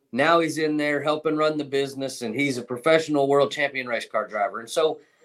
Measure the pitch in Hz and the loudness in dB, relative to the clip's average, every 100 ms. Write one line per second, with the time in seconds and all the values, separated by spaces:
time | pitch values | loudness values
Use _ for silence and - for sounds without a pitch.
0 | _ 120 156 170 160 143 156 151 147 147 | _ 0 4 4 2 0 -2 0 0 0
1 | 151 151 160 151 156 151 135 139 139 135 | 0 0 0 2 0 0 -2 -2 -2 -4
2 | 135 - 117 117 143 123 120 123 160 160 | -8 -6 -6 -2 -2 -2 -6 -2 4 4
3 | 160 143 139 139 139 151 143 135 123 113 | 4 0 4 4 4 0 -4 -4 -4 -6
4 | - 110 95 107 98 107 117 165 156 - | -2 -4 -4 -4 -4 -4 -4 0 0 -2
5 | _ _ | _ _